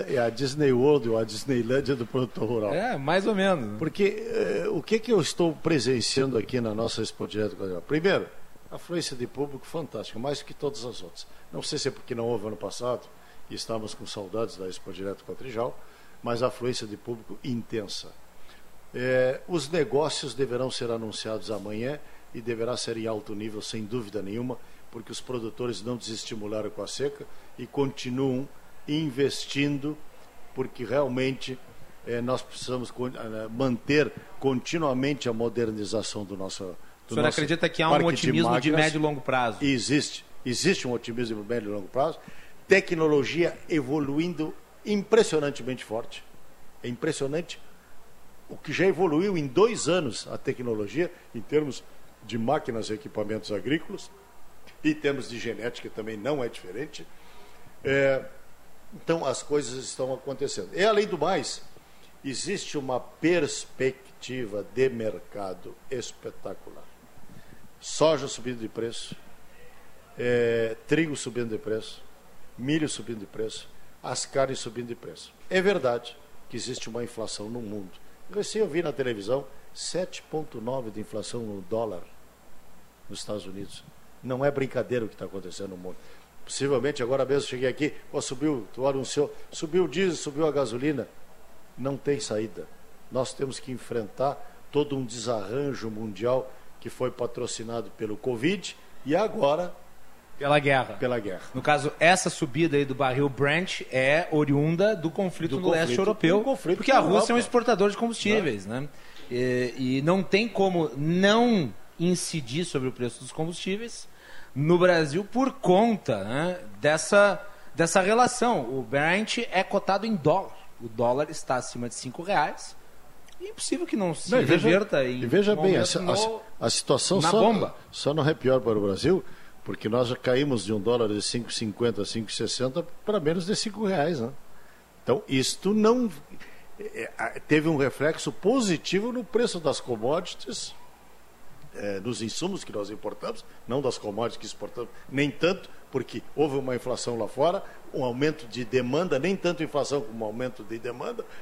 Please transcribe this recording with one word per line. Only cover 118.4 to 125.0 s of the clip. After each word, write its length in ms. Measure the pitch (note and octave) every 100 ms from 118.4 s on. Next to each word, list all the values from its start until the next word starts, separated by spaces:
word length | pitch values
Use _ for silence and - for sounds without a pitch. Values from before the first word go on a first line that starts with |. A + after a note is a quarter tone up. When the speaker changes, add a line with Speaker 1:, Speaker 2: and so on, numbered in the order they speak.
| A#3+ F#3 A#2 C3
Speaker 2:
O 40 |
Brent 560 | A2+ C#3 D#3+ G3 G#3+ A#3+ A#3
é 120 | F#3
cotado 420 | F#3 G3 - G3
em 100 | A3+
dólar. 420 | G3 D3 F#3 F3+ - - -
O 80 | A#2
dólar 420 | A2+ A#2+ C3 D#3
está 260 | D#3 - B2+
acima 320 | - A#2+ A#2+
de 60 |
cinco 280 | - B2+ C#3
reais. 540 | F3 E3+ E3+ - - - - - - - - -
É 80 | G4
impossível 380 | - - - E4+
que 100 | A3
não 180 | F3+
se 160 | D3 F3+
Speaker 1:
Não, 100 | B3
e 40 |
veja, 240 | C#3 E3+ E3
Speaker 2:
reverta 360 | F#3+ G3+ D3+